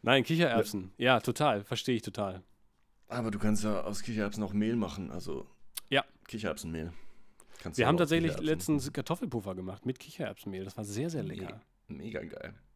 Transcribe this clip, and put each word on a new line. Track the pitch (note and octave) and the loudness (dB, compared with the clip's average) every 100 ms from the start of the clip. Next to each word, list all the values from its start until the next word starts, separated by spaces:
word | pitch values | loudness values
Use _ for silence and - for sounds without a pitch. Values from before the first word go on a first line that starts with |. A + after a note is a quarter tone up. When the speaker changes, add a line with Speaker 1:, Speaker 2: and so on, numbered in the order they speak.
Speaker 1:
Nein, | A2+ C3 | 8 6
Kichererbsen. | A#2+ E3 E3 A#2+ G#2+ G2+ F#2 - | 6 4 4 4 2 -2 -8 2
Speaker 2:
Ja. | A#2+ B2+ | 6 6
Speaker 1:
Ja, | |
total. | - - D3 G#2 | 4 2 2 2
Verstehe | G2+ A#2 - A#2 | -2 -4 0 0
ich | |
total. | - G2 G2 F#2 - _ _ _ _ _ _ | 0 -4 -4 -6 -14 _ _ _ _ _ _
Speaker 2:
Aber | A#2+ A2+ | -4 -2
du | G#2 | 2
kannst | G#2+ G#2 | 4 4
ja | G#2+ G2 | 2 0
aus | - G2+ | -2 -4
Kichererbsen | - G#2+ G2+ G#2 | -2 -2 -2 -2
auch | G2+ | -2
Mehl | G2+ G#2+ A#2 | 2 2 2
machen, | F#2+ E2 E2 | 0 -4 -6
also | B1+ - C#2 - - - - - | -6 -6 -6 -8 -18 -14 -14 0
Speaker 1:
Ja. | C3+ - - - | 0 0 -14 -12
Speaker 2:
Kichererbsenmehl. | A2+ G2+ D#2 E2+ D#2+ E2 E2+ - - - _ - - | -6 -4 -4 -4 -6 -6 -8 -10 -12 -18 _ -20 -12
Kannst | - E2 | -8 2
Speaker 1:
Wir | |
Speaker 2:
du | A#2+ | 4
Speaker 1:
haben | E3+ | 6
Speaker 2:
auch | |
Speaker 1:
tatsächlich | D#3+ E3 E3 | 4 4 2
Speaker 2:
Kichererbsen | D3 D3+ | 0 0
Speaker 1:
letztens | D#3 - D3+ | 0 2 0
Speaker 2:
machen. | C3 | 0
Speaker 1:
Kartoffelpuffer | - - E3+ A3 B2 G2 | -6 -4 -2 -2 -4 -4
gemacht | F#2 F#2 G2 B2 | -6 -6 -6 -6
mit | C3 | -6
Kichererbsenmehl. | - - B2+ G2+ - F#2+ | -10 -8 -8 -8 -10 -8
Das | F#2+ - | -8 -8
war | |
sehr, | G#2 G#2 D#3+ | -6 -4 -4
sehr | D#3+ | -4
lecker. | D#2+ - F#2 G#2 _ _ _ | -6 -6 -10 -12 _ _ _
Speaker 2:
Me-, | C2+ | -12
mega | F#2+ - | -8 -8
geil. | - - D2 - _ | -8 -12 -14 -16 _